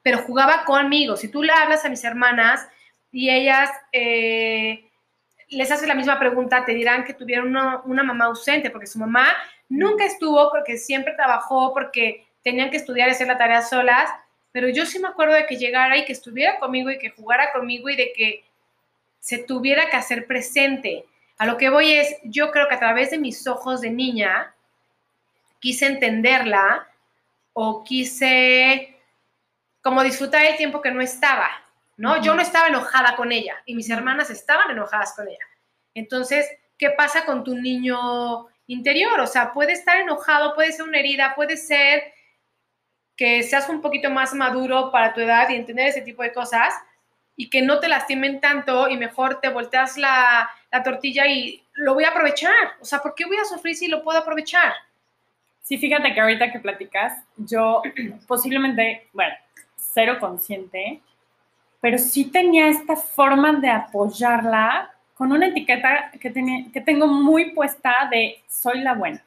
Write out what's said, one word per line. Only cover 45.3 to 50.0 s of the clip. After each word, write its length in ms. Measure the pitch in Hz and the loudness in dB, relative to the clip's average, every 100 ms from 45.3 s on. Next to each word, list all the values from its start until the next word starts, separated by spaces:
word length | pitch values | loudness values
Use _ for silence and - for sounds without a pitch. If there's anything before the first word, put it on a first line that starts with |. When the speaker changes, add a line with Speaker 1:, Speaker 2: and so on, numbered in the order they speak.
| 233 262 | 4 2
Speaker 1:
y 60 | 247 | -2
entender 320 | 233 233 269 | -6 -2 -2
ese 140 | 277 | -2
tipo 220 | 226 233 | -10 -8
de 100 | 240 | -8
cosas 400 | 247 240 233 285 - - _ _ _ _ - | -6 -4 0 0 -2 -14 _ _ _ _ -16
y 140 | 233 | -2
que 120 | 269 | 0
no 180 | 262 294 | 2 2
te 80 | 330 | 2
lastimen 520 | 277 - 269 269 277 | 0 -2 -2 -2 0
tanto 480 | 294 285 277 254 262 | 0 0 0 0 0
y 80 | 254 | -2
mejor 420 | 233 - 262 262 | -6 -2 -2 -2
te 100 | 262 | -4
volteas 480 | 247 240 254 262 | -4 -2 0 0
la, 520 | 285 | 0